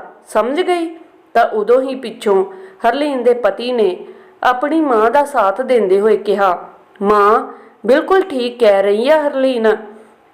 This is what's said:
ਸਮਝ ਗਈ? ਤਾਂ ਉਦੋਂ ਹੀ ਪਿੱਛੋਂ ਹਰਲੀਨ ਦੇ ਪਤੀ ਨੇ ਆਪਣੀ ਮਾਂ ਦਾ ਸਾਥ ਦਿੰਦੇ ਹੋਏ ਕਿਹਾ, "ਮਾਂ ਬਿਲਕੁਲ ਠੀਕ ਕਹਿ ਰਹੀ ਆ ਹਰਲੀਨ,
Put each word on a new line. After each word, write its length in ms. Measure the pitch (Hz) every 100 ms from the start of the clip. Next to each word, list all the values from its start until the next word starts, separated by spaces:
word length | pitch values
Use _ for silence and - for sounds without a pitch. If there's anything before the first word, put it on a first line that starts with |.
| - - -
ਸਮਝ 320 | 214 226 294
ਗਈ? 360 | 359 349 330 - - _ _
ਤਾਂ 100 | 226
ਉਦੋਂ 380 | 233 214 202 247
ਹੀ 120 | 262
ਪਿੱਛੋਂ 500 | 262 240 - 220 190 190 - - - 226
ਹਰਲੀਨ 340 | 262 294 269
ਦੇ 120 | 240
ਪਤੀ 380 | 240 208 196 247
ਨੇ 340 | 247 196 180 - - - -
ਆਪਣੀ 380 | - 247 294 320
ਮਾਂ 300 | 302 226 226
ਦਾ 140 | 285
ਸਾਥ 360 | 277 269 196 196
ਦਿੰਦੇ 400 | 247 247 196 190
ਹੋਏ 160 | 220 202
ਕਿਹਾ, 520 | 214 202 196 175 - - _ -
"ਮਾਂ 500 | 202 208 202 233 - - - _ 196
ਬਿਲਕੁਲ 360 | 294 311 381
ਠੀਕ 380 | 381 262 240 240
ਕਹਿ 220 | 220 196
ਰਹੀ 280 | 196 208 254
ਆ 180 | 311 294
ਹਰਲੀਨ, 480 | 269 262 247 220 214 - - - _ _